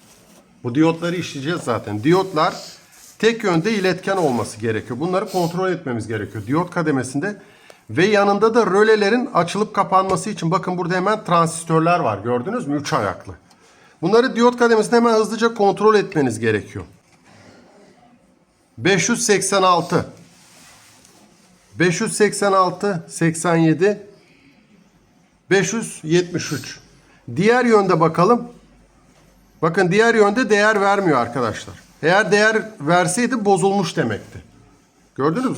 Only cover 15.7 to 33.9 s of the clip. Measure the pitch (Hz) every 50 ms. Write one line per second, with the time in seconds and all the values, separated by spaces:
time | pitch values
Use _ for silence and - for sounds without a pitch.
15.7 | 190 - 208 214 214 202 180 - - 160 139 123 107 107 117 113 107 101 90 -
16.7 | - 101 87 - - _ _ _ _ _ _ _ - - - - - - _ _
17.7 | _ - - _ _ _ _ _ _ _ _ _ _ _ _ _ _ _ _ _
18.7 | - - 113 170 202 185 - 208 233 233 - - 202 185 - - 196 196 190 185
19.7 | 180 170 165 - 180 151 - - - - - - _ _ _ _ _ - - -
20.7 | - - _ _ _ _ _ _ _ _ _ _ _ _ _ _ _ _ _ _
21.7 | - 101 170 180 160 - 226 220 - - 214 202 202 - 208 202 196 190 185 180
22.7 | 180 - - 202 196 165 170 - - - 165 165 160 - - 180 165 165 165 160
23.7 | 156 139 180 208 202 202 - - - _ _ _ _ _ _ _ _ _ _ _
24.7 | _ _ _ _ _ _ _ _ _ _ _ _ _ _ _ - 175 196 185 -
25.7 | 226 233 214 165 - - - 156 160 175 180 175 180 156 - - 156 127 - -
26.7 | - - - _ _ _ _ _ _ _ - - 117 127 190 220 240 254 247 240
27.7 | 226 208 196 196 180 160 165 160 160 170 175 208 240 240 - - - - _ _
28.7 | _ _ _ _ _ _ _ _ _ _ _ _ _ _ _ _ _ - 156 165
29.7 | 165 196 190 175 180 208 226 233 226 226 208 202 208 240 254 190 208 202 208 214
30.7 | 220 202 196 196 202 202 190 175 143 123 117 113 - 139 120 110 98 - - -
31.7 | - - - _ _ - - 156 180 202 214 175 202 208 214 220 220 214 - -
32.7 | - - 143 147 175 180 180 165 - 240 240 233 262 233 202 202 196 180 185 196
33.7 | 196 202 185 165